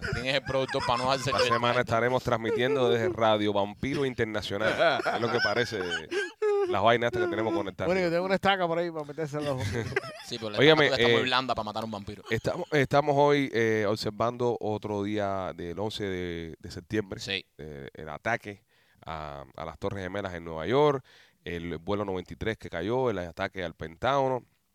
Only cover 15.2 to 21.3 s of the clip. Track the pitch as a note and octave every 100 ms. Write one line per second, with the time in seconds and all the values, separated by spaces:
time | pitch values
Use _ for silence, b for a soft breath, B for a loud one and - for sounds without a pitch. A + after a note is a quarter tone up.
15.2 | G2+ G2 F2+ E2 F2 E2+ G#2+ - G2+ F#2
16.2 | F2+ E2+ E2 D2+ F2 - E2+ A2 G2 G2+
17.2 | - F#2+ - - D#2 C#2+ C#2 - D#2 D2
18.2 | A2+ A#2 G#2 G2 _ b b b - D#2
19.2 | D2+ C#2+ C2+ - E2 D#2 G2 G2 F2+ G2
20.2 | G2 F2 E2 D#2+ D#2+ C3 D3+ C3+ - b
21.2 | b